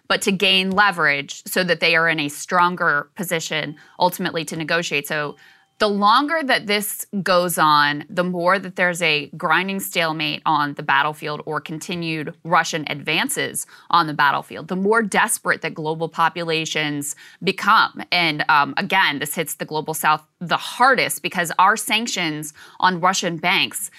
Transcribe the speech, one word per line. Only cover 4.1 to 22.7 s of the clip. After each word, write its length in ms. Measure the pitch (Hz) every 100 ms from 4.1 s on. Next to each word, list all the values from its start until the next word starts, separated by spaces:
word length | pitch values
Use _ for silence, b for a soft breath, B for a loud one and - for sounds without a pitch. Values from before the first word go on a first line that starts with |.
| 180 180 165
to 120 | 156 165
negotiate. 500 | 160 170 170 147 139
So 300 | 156 147 - b b b -
the 80 | 214
longer 520 | 202 202 247 294 320
that 240 | 262 240 214
this 360 | 208 208 - - 202
goes 380 | 180 180 175 175
on, 460 | 156 147 143 147 -
the 140 | 180
more 380 | 180 180 175 196
that 160 | 190 190
there's 260 | 180 170
a 260 | 160 147 139 156
grinding 440 | 170 165 190 196
stalemate 600 | - 180 165 160 151 151 160
on 280 | 151 143
the 100 | 147
battlefield 580 | 151 139 151 151 151 147 156
or 140 | 147
continued 720 | 156 156 - 175 165 160 147 -
Russian 400 | 165 170 170 165 143
advances 800 | 147 151 170 240 160 135 - - B B
on 160 | 170 156
the 80 |
battlefield, 540 | 147 143 143 - 101 160
the 80 | 185
more 260 | 202 226
desperate 600 | 208 185 220 - 180 -
that 120 | 160
global 340 | - 151 160 160
populations 1080 | - 160 175 165 160 156 156 151 147 139 - B B
become. 640 | 180 - 196 214 - - -
And, 320 | 175 165 147 147
um, 260 | 151 139 -
again, 420 | 196 190 170 143
this 160 | 147
hits 200 | 180 156
the 100 | -
global 300 | 135 151 147
south 280 | 156 156 156 _ -
the 160 | 165 170
hardest 680 | - - 262 220 139 -
because 280 | 180 180 165 -
our 180 | 190 220
sanctions 800 | - 220 233 190 160 151 151 - B